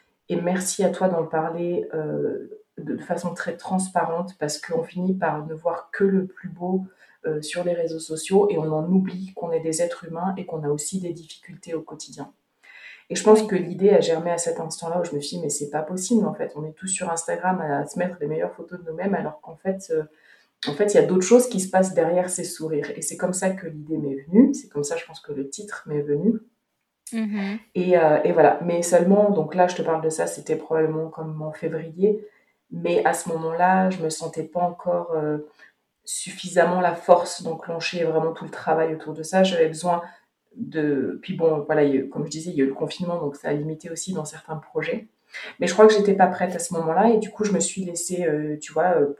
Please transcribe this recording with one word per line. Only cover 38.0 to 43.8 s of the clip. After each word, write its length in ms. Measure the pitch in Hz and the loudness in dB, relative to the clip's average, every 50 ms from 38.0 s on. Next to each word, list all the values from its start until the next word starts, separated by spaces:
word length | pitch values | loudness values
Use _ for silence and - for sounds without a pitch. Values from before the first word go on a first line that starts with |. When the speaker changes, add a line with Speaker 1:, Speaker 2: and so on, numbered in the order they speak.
| 165 | 0
Speaker 1:
vraiment 280 | 160 160 160 156 165 | 0 0 0 0 -2
tout 120 | 160 - 165 | -4 -6 -10
le 60 | 156 | -14
travail 440 | - - - 165 160 160 160 165 156 | -12 -6 -2 0 2 2 2 0 -2
autour 200 | 156 - 156 151 | -4 -8 -10 -10
de 80 | 160 156 | -10 -4
ça. 200 | - 185 190 190 | 0 2 4 4
J'avais 240 | 185 180 165 160 156 | 4 4 4 2 2
besoin 340 | 160 156 175 175 175 175 175 - - _ _ _ _ _ _ _ _ | 0 -2 -2 0 0 -2 -4 -8 -16 _ _ _ _ _ _ _ _
de, 600 | - - - 156 156 151 147 143 131 117 - - - | -12 -10 -6 -2 0 0 2 2 0 0 -2 -4 -6
puis 140 | - - - | -8 -8 -2
bon, 240 | 160 165 160 151 147 143 | 2 2 2 2 2 0
voilà, 180 | - 156 151 147 | 0 2 4 4
il 100 | 139 135 | 4 4
y 40 | 131 | 2
a 20 | |
eu, 80 | - - | 0 -2
comme 140 | - 147 143 | -6 -6 -6
je 40 | - | -6
disais, 200 | 151 160 165 180 | -6 -8 -8 -4
il 40 | 160 143 | 0 0
y 40 | |
a 20 | 135 | 0
eu 40 | 135 | 0
le 60 | 139 | 0
confinement, 460 | - 160 147 - - 180 175 175 170 | -2 -6 -6 -6 -6 -4 -4 -4 -4
donc 160 | 151 143 139 | -4 -6 -6
ça 140 | - - 156 | -6 -4 -4
a 40 | 147 | -4
limité 360 | 147 151 156 156 156 | -2 -4 -6 -8 -10